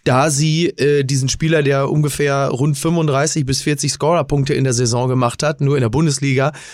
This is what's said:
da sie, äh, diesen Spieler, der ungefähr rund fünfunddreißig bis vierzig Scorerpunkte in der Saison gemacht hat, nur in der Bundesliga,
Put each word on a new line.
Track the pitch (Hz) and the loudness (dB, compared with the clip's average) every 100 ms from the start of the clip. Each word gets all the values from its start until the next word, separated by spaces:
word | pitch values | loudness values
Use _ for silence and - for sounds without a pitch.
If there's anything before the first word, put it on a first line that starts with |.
| 151 | 0
da | 127 156 | 2 2
sie, | 139 156 156 170 | 0 0 0 0
äh, | - 143 147 | 0 2 2
diesen | 135 139 131 | 0 -2 -2
Spieler, | - 160 160 | -2 0 2
der | 139 139 139 | 2 0 0
ungefähr | 151 147 - 143 139 139 | 0 0 0 -2 0 -2
rund | 123 147 139 | 0 -2 0
fünfunddreißig | 165 170 156 135 151 160 131 | 0 0 2 0 0 -2 -2
bis | 131 | -2
vierzig | - 147 147 | -2 -2 -4
Scorerpunkte | - 147 170 139 143 139 139 | -2 0 0 0 0 0 0
in | |
der | 135 | 0
Saison | 120 123 120 127 | 0 0 0 0
gemacht | 127 120 - | 0 0 0
hat, | 151 147 | -4 0
nur | 139 143 | 0 2
in | |
der | 117 | 0
Bundesliga, | 131 160 135 139 135 135 147 - | 2 0 0 0 0 0 -4 -14